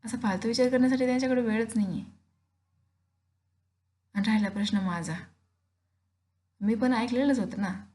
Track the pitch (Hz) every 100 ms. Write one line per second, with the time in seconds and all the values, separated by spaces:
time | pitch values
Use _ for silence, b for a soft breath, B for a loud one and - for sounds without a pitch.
0 | 226 240 214 185 226 226 254 254 254 254
1 | 254 254 262 254 233 214 226 226 196 170
2 | - - _ _ _ _ _ _ _ _
3 | _ _ _ _ _ _ _ _ _ _
4 | _ 208 208 220 202 202 202 202 190 175
5 | 160 165 - _ _ _ _ _ _ _
6 | _ _ _ _ _ _ 208 226 254 247
7 | 240 240 285 254 185 - 196 190 -